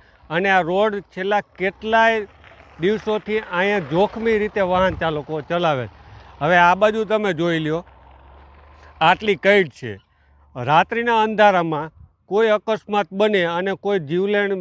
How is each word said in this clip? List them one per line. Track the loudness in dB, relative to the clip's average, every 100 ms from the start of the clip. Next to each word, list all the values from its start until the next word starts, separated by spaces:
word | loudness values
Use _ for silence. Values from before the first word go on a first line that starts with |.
| _ _ -6
અને | -2 2
આ | 2
રોડ | 2 0 0 -2
છેલ્લા | -12 -10 -2 -2
કેટલાય | -4 -6 -6 -6 -2 2 2 2 -4 -16 -20 -20 -20 -4
દિવસોથી | -2 -2 -2 -4 -2 -6
અહીંયા | -4 -2 0 0
જોખમી | -2 0 0 0 -2 0
રીતે | -2 -2
વાહન | 0 2 0
ચાલકો | 0 -4 -4 -6 -10
ચલાવે | -4 -2 0 -2 -4
છે. | -12 -20 -20 -20 -6
હવે | 2 4
આ | 4
બાજુ | 4 2 0
તમે | -2 0 0
જોઈ | -2 -2 -2
લ્યો, | -2 -4 -8 -20 -20 -20 -20 -20 -20 -20 -20 -20 -20 0
આટલી | 2 2 0 0
કઈડ | 4 2 2
છે. | -6 -12 -12 _ _ _ _ _ -10
રાત્રિના | 2 2 2 -2 0 0
અંધારામાં | 0 4 4 4 0 -4 -8 _ -20 _ _
કોઈ | -2 0
અકસ્માત | 0 -2 -8 -4 -4 -4
બને | -2 0 2
અને | 0 -2 -4
કોઈ | -4 -2 -4
જીવલેણ, | -2 -4 0 0 -2 -4